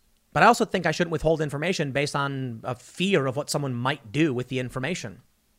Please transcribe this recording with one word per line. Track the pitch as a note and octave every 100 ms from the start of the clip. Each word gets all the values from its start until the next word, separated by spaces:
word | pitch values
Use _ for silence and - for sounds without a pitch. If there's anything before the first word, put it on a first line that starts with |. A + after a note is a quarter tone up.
| _ _ _
But | C#3+
I | G3+
also | A#3
think | G#3+ G3
I | E3+
shouldn't | D#3 E3+
withhold | D#3 D#3 D#3+
information | D3 C#3+ E3+ F3 C#3+
based | C#3 C#3+ C#3+
on | C#3 C3+ B2+ A2+
a | B2
fear | C3 - - F#3+ F3 C3+
of | B2+
what | -
someone | D3 C#3
might | A#2+ C3 D3 A#2
do | C#3+ D#3+
with | B2 B2
the | B2+
information. | B2 C3 C3 F#3 G#2 - _ _ _